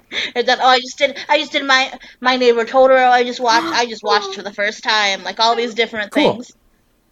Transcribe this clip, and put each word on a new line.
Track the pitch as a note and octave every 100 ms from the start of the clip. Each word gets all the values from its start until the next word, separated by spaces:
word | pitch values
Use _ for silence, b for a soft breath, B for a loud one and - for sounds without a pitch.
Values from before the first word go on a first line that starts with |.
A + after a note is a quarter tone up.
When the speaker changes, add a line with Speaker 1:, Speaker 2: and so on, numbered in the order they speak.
| -
Speaker 1:
<laughs> | - - B3
I've | A#3
done. | B3
Oh, | B3+
I | B3+
just | B3+ -
did, | C#4 C4 B
I | D4+
just | C#4+
did | D4 C#4
My, | C4 C4 C4+ B B
My | B3 B3+
Neighbor | B3 A#3 A3
Totoro. | C4 C4 C4 B3+
I | B3
just | B3 A#3+
watched, | A#3+ A#3 E4
I | A#3 A#3+
just | G#3
watched | G#3 G#3 G4
Speaker 2:
<gasps> | F#4+
Speaker 1:
for |
the | F#3+
first | G#3 G#3 G#3+
time, | B3 G#3+ G3+ F#3+
like, | F3+ G3
all | A3+ A#3
these | A#3+
different | G#3+ A3+ A3+ G#3
Speaker 3:
Cool. | - C#4
Speaker 1:
things. | A3 B3+ _ _ _ _ _ _